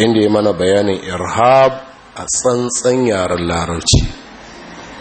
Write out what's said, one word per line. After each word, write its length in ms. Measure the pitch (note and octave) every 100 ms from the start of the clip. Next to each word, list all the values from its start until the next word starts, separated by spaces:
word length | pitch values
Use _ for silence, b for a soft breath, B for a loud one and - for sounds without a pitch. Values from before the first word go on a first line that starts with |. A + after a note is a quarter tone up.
inda 180 | A2 A2
ya 60 | G#2
mana 240 | G#2+ G#2+
bayanin 460 | F2+ F#2 G2+ G2+ F#2+
irhab 680 | F#2+ F2+ F2+ G#2+ A#2+ C3+ C3+ - - - - -
a 80 | -
tsantsan 800 | - B2+ B2 B2 A#2+ C3 B2+ B2
yaren 360 | G2 F2+ F2 E2+
larabci. 540 | E2+ E2+ E2+ - - - - - - - - - - - -